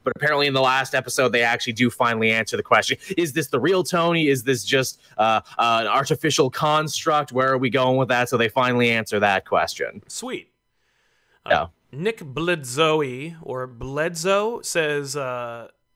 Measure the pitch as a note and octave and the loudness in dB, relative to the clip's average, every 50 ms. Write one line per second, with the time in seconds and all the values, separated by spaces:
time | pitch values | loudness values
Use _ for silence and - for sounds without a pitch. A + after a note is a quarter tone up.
0 | _ C3 A#2+ - C#3+ D3 D3+ C#3+ C#3+ C#3+ C3+ C3+ C3 B2+ C3 C3+ C3 - - C3+ | _ -4 -4 -2 0 0 2 2 2 2 2 2 2 4 2 2 0 0 -2 -4
1 | B2 B2+ - - C3 B2 G#2+ A#2+ A#2 A#2 A#2+ A#2+ - - A2+ G#2+ B2 A#2+ - - | -2 -2 0 2 2 2 4 2 2 2 2 0 -2 -6 0 2 2 0 2 2
2 | B2 A#2+ A#2 A2+ A2+ A2 A2+ A2+ A2 - - G#2 G#2 - A#2+ A2 G2+ - C3+ - | 0 0 2 2 2 2 2 2 0 -2 -4 -6 0 4 4 4 4 2 -4 -4
3 | - - F#3+ - F3 D#3+ A#2+ D#3+ D3+ - - C3 C#3 F3 F#3+ F#3 F3+ - - F3 | -6 -6 -2 -2 -2 0 0 -4 -4 0 -2 0 2 2 2 2 0 0 0 0
4 | E3 E3+ E3+ E3 D#3+ D3 C#3 C3 A2 B2+ C3+ A#2+ - - C3+ C3+ C3 - - - | 2 2 2 2 4 2 2 2 2 0 -2 -2 0 0 0 0 0 0 -6 -10
5 | _ - - - G#2+ A2 A2 G#2+ - - - - A2+ A#2 A#2 A2+ A2+ G#2 G#2 C3 | _ -20 -2 0 2 4 4 2 0 -4 -4 0 2 2 2 2 2 2 0 0
6 | C#3 C3+ D#3 - - D#3 C#3 - D3 C3 - - D#3 D3+ D3+ D3+ D#3 D3+ - - | 2 0 -2 -2 0 -2 2 2 0 0 0 -2 0 2 2 2 0 -2 -6 -4
7 | - E3 D#3 D3+ C#3+ - B2 B2+ C3 C3 C3+ C3 C3 B2+ G#2 C3+ B2+ B2+ C3 C3 | -2 0 0 0 0 0 -2 0 2 2 2 0 0 0 0 2 2 2 2 2
8 | C3 A2+ B2+ B2 B2 A#2+ - A2+ A#2 A2 - C3+ B2+ B2 B2 A#2+ A#2+ A#2 A#2 A2+ | 2 2 2 0 0 0 0 0 0 2 2 0 0 2 2 2 2 2 2 0
9 | A2 - A2 G#2 G#2 G2+ G2 F#2+ - - G2+ F2 D#2 - - - - A#1 - G#2 | -2 -2 0 2 2 4 2 2 0 0 0 0 0 0 -2 -6 -8 -8 -8 -14
10 | - _ - - - B3+ B3 C#3+ F2+ _ _ _ _ _ _ _ _ _ _ _ | -18 _ -14 -12 -10 -8 -10 -10 -10 _ _ _ _ _ _ _ _ _ _ _
11 | _ _ _ _ _ _ _ _ _ - - D2+ D2+ E2+ - _ _ _ - C3 | _ _ _ _ _ _ _ _ _ 0 0 0 0 -4 -10 _ _ _ -12 -6
12 | E3+ G#3+ A3 A3 F#3 C#3+ B2+ C#3+ D#3+ F3 F3+ E3 C3+ B2 B2 C#3 D#3+ D#3 D#3 D#3 | -4 -4 -4 -4 -10 -12 -8 -6 -2 -2 -2 -2 -4 -8 -2 0 2 2 2 0
13 | D3+ C3 B2 B2+ C#3+ E3 E3+ D#3+ E3 - - B2+ B2+ B2+ B2 A#2 B2 C3 C3+ C#3+ | 0 -2 -6 -10 -10 -12 -14 -14 -12 -10 -8 -8 -8 -10 -12 -12 -12 -8 -4 -2
14 | D#3 F3 F3 E3 D#3+ F#3+ G3 G3+ G#3 A3 A#3+ - - - - F3 D#3+ D3+ D3 C#3+ | -2 -2 -4 -4 -2 0 0 0 0 -2 -4 -6 -8 -4 -2 -2 0 0 -2 -4
15 | C#3+ C#3 C3 D3 C#3 B2+ B2 B2 A#2+ A#2 A#2 A#2 A2+ G2+ _ _ _ _ _ | -4 -6 -6 -6 -6 -6 -6 -6 -8 -8 -10 -12 -16 -18 _ _ _ _ _